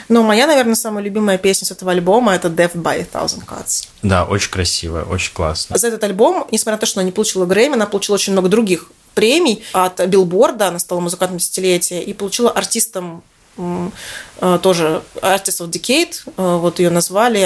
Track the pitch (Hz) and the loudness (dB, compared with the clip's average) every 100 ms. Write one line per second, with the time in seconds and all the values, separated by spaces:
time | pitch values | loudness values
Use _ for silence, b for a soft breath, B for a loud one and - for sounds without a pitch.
0 | - 233 220 214 294 285 233 226 226 208 | 0 2 4 4 4 4 2 0 -2 -6
1 | 202 208 208 185 190 190 - 185 185 180 | -4 0 0 2 2 0 -2 -6 -2 0
2 | 175 214 233 180 175 165 175 175 160 143 | 4 4 4 2 0 2 0 0 -2 -2
3 | 175 - 160 - - - - - - - | -4 -4 -4 -6 -10 -10 -6 -6 -8 -4
4 | 101 92 82 101 - 92 87 - 82 82 | 0 2 2 0 -2 -2 -2 -2 -4 -6
5 | - 90 - - 80 78 - - 240 220 | -4 -4 -4 -4 -4 -4 -4 -2 0 0
6 | 208 196 269 359 - 220 - 214 - 202 | -2 2 2 2 -2 -2 -2 -2 -2 -2
7 | 185 185 208 185 180 190 277 254 208 202 | -2 0 -2 0 2 4 4 2 0 -2
8 | - 202 - 190 185 220 214 165 - _ | 0 0 2 2 2 2 2 0 -4 _
9 | _ - 214 311 330 202 - 190 185 185 | _ 0 4 4 2 0 -2 0 0 0
10 | 185 190 180 185 294 247 196 170 - 180 | 2 4 4 4 2 2 -2 -2 -4 -2
11 | 175 180 185 180 - - 185 180 - 180 | -4 -4 -4 -2 -4 -2 0 0 0 -4
12 | - 202 202 196 240 - - 226 - 190 | -8 -8 -6 0 0 0 -2 -2 -2 -4
13 | 180 170 - _ _ - 175 175 175 B | -8 -12 -18 _ _ -8 -6 -4 -6 B
14 | B B B - 180 180 190 170 160 160 | B B B -4 0 2 2 2 0 -2
15 | - - - 190 190 - 170 170 - 285 | -6 -4 0 0 0 -6 -6 -6 0 0
16 | 339 - - - 185 175 170 170 175 170 | 0 -6 -10 -4 0 2 0 2 2 2
17 | 170 190 240 214 | 0 2 2 2